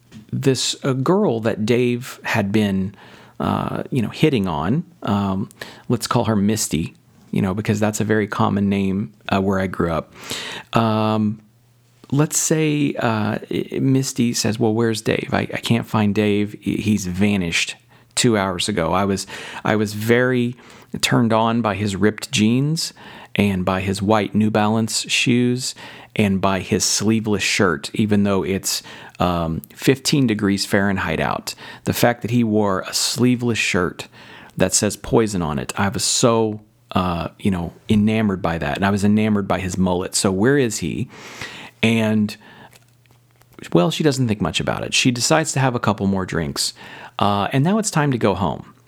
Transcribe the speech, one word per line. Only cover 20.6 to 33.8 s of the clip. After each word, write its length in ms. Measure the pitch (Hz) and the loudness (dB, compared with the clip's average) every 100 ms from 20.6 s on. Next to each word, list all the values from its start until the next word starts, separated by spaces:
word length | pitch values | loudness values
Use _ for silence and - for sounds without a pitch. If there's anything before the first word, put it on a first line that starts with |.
| - - - - | -16 -20 -12 -6
turned 320 | - 131 113 | 0 2 4
on 300 | 110 113 117 | 2 2 0
by 140 | 107 98 | 0 0
his 180 | 104 | -2
ripped 380 | 95 104 104 - | 2 0 0 -4
jeans, 600 | - 107 123 143 165 - - - - - | 0 2 2 0 -2 -6 -10 -20 -20 -6
and 300 | - 101 95 | 0 2 2
by 160 | 92 92 | 0 0
his 220 | 95 95 | 0 0
white 320 | 98 110 101 | 2 2 2
New 160 | 104 107 | 2 2
Balance 600 | 107 107 113 113 - - | 2 2 0 0 -4 -2
shoes, 640 | - 143 123 123 123 131 - - - - | -2 2 2 2 0 -6 -10 -16 -20 -6
and 280 | - 104 95 | 0 2 2
by 180 | 98 95 | 0 0
his 240 | 85 95 | 0 0
sleeveless 580 | - - 104 113 107 98 | 0 0 2 2 0 0
shirt, 480 | - - 98 73 - | 0 2 2 0 -2
even 300 | - 107 104 | -2 2 2
though 200 | 101 95 | 2 2
it's, 380 | 78 95 - - - - - - | 0 -2 -4 -6 -8 -18 -12 -2
um, 440 | 90 87 82 80 - | 0 0 -2 -4 -8
fifteen 520 | - - 131 - 151 127 | -2 0 0 2 2 2
degrees 400 | 104 101 98 - | 2 0 0 0
Fahrenheit 540 | 104 101 95 87 78 | 0 0 0 -2 -2
out. 340 | 67 50 - - - - | -2 -4 -8 -14 -16 -8
The 100 | - | -4
fact 260 | - 120 120 | 2 2 2
that 100 | 117 | 0
he 140 | 120 | 0
wore 360 | 113 104 101 92 | 2 2 2 0
a 120 | - | -4
sleeveless 680 | - - - 123 120 120 107 | -4 -2 0 2 2 0 -2
shirt 500 | - 95 | 0 0